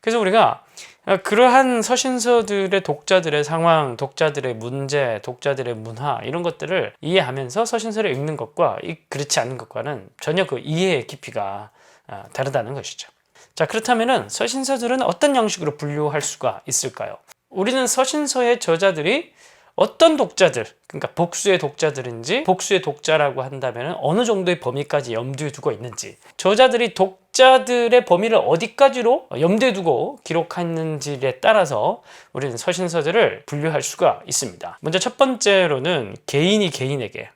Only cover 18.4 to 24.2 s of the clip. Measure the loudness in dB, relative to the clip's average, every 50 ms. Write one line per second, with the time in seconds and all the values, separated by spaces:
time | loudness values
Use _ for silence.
18.4 | 2 2 2 0 2 0 0 4 4 2 2 2 0 0 -2 -2 -4 _ _ _
19.4 | -20 -20 _ _ _ _ _ 0 0 0 4 _ 6 6 6 4 0 -2 2 4
20.4 | 4 4 4 0 -6 -6 _ _ _ _ -10 -8 -8 -8 -2 -2 -2 -2 -2 -4
21.4 | 0 2 2 2 0 -4 -4 -2 -2 -2 -2 -4 -8 -10 -10 -10 -6 -4 -2 -2
22.4 | 2 0 0 0 0 0 0 0 0 -2 -8 -6 -2 0 2 2 2 2 0 -4
23.4 | -8 -8 -8 -6 -6 -6 -4 -4 -6 -6 -6 -4 -2 0 0 0